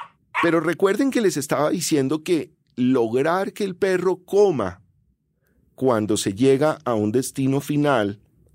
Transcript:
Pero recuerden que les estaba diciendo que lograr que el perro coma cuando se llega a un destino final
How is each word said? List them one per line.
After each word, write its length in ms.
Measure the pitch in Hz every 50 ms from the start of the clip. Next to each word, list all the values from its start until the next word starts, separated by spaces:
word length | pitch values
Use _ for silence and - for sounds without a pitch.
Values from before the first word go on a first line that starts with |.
| - - _ _ _ _ - -
Pero 180 | - 170 160 170
recuerden 500 | 156 165 165 - 196 190 202 214 277 269
que 100 | - 254
les 160 | 220 180 -
estaba 340 | 151 131 - 151 127 147 151
diciendo 540 | 147 185 151 - 160 143 131 135 151 160 156
que 260 | - 175 151 101 - _ _ _ _ -
lograr 760 | - 123 127 131 127 113 113 113 123 143 160 170 190 196 202
que 120 | - - 208
el 120 | 190 180
perro 480 | - 202 190 185 180 180 190 180 180 -
coma 580 | - 190 196 208 196 165 123 101 90 85 - _ _ _ _ _ _ _ _ _ _ _ _ _ _ _ _ _ _ _
cuando 420 | - 127 131 120 107 107 98 107
se 180 | 101 - 113 95
llega 440 | 95 131 135 135 131 151 156 139 - -
a 100 | 127 117
un 180 | 107 104 107
destino 480 | 110 127 135 - - - 135 131 135 139
final 600 | 139 - 151 147 147 147 139 117 104 101 104 - _ _ _ _ _ _